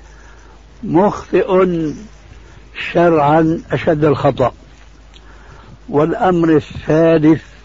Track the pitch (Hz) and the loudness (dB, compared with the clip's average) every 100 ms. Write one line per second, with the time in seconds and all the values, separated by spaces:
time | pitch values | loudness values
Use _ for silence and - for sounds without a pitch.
0 | - - - - - - - - 208 151 | -20 -20 -20 -20 -20 -20 -20 -16 -2 0
1 | 202 - - 180 - 185 190 170 156 110 | 0 -2 -4 -2 0 0 0 -2 -6 -8
2 | 107 - - - - - - - - 175 | -16 -20 -20 -20 -20 -20 -20 -16 -6 0
3 | 175 160 143 160 160 165 - 147 - 151 | 2 2 2 2 0 -2 -6 -4 -2 0
4 | 151 135 143 123 120 - - - - - | 0 0 -2 0 -2 -4 -16 -20 -20 -20
5 | - - - - - - - - - 143 | -20 -20 -20 -20 -20 -20 -20 -20 -6 -2
6 | 160 - 190 175 165 151 - - - 156 | -2 0 0 0 2 0 0 -10 -2 0
7 | 165 165 151 156 - - | 2 4 2 2 -2 -20